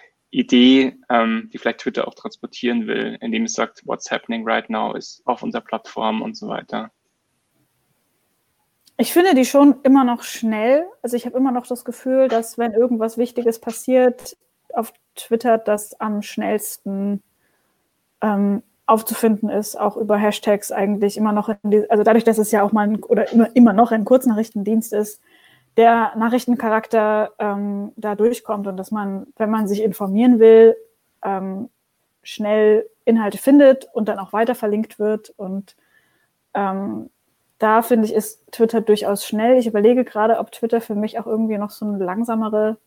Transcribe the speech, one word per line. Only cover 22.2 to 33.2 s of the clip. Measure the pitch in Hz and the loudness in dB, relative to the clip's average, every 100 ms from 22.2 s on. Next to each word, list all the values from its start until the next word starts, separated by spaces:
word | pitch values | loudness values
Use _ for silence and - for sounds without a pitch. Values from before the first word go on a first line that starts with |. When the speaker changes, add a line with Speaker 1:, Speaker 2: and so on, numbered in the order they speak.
Speaker 2:
dass | 226 220 | 2 0
es | 208 | 0
ja | 214 | 0
auch | 202 | 2
mal | 220 208 | 0 0
ein, | 214 | -4
oder | - 202 - | -2 -2 2
immer, | 233 220 262 | 2 4 6
immer | 233 | 6
noch | 196 240 | 6 2
ein | 226 | 0
Kurznachrichtendienst | 202 262 262 214 226 208 196 226 - | 2 2 2 -2 -4 -6 -2 -2 -2
ist, | 208 214 - _ _ _ _ _ - | -4 -4 -10 _ _ _ _ _ 2
der | 226 233 208 220 | 4 4 0 -2
Nachrichtencharakter, | 226 247 240 233 226 220 - 226 214 214 214 - | -2 -2 -2 -2 0 -2 0 0 0 0 -4 -4
ähm, | 208 202 202 202 202 - | -6 -4 -6 -8 -10 -10
da | 208 | -8
durchkommt | 208 226 240 - 208 196 | 0 0 0 -6 -6 -6
und | 190 | -10
dass | 190 | -8
man, | 214 196 196 - - | -6 -6 -8 -12 -6
wenn | 214 | -4
man | 220 196 | -2 -2
sich | 202 | -2
informieren | 214 - 196 202 247 233 | -2 -4 -4 2 4 6
will, | 226 226 226 226 - _ _ _ | 8 10 8 6 -4 _ _ _
ähm, | 196 190 190 190 - _ _ _ _ _ | -6 -6 -6 -10 -12 _ _ _ _ _
schnell | - - 208 214 214 214 220 _ - | -18 -8 -2 2 4 2 0 _ 0
Inhalte | 226 | 0